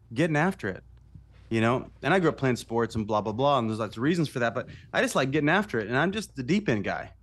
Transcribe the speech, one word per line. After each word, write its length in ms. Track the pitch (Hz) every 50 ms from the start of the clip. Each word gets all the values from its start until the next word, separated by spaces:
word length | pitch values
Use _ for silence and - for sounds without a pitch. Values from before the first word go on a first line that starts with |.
| - - 117
getting 240 | 117 165 175 156
after 320 | 147 160 190 190 - - 101
it, 160 | 90 - - - - - - - - - - - - - - -
you 120 | 113 113 113
know? 280 | 117 131 - - - - - -
And 100 | 135 180
I 60 | 196
grew 100 | 175 156
up 80 | -
playing 200 | - 135 131 120
sports 380 | 113 - - 113 117 117 110 -
and 120 | 113 107
blah, 160 | 104 110 104 101
blah, 100 | 110 107
blah, 260 | 113 135 143 143 131
and 120 | 117 110
there's 100 | 110 107
lots 160 | 113 104 -
of 60 | 113 123
reasons 260 | 151 180 170 156 -
for 120 | - 131
that, 140 | 120 117 104
but 140 | 127 - - - - - - -
I 80 | 175
just 140 | 233 269 -
like 160 | 180 135 135
getting 180 | 135 156 143 147
after 300 | 170 202 202 - - 113
it, 100 | 104 101
and 80 | 123
I'm 160 | 135 156 190 196
just 240 | 220 - - -
the 60 | - 127
deep 260 | 123 185 208 208 -
end 160 | 120 104 95
guy. 280 | 98 87 69 - - - -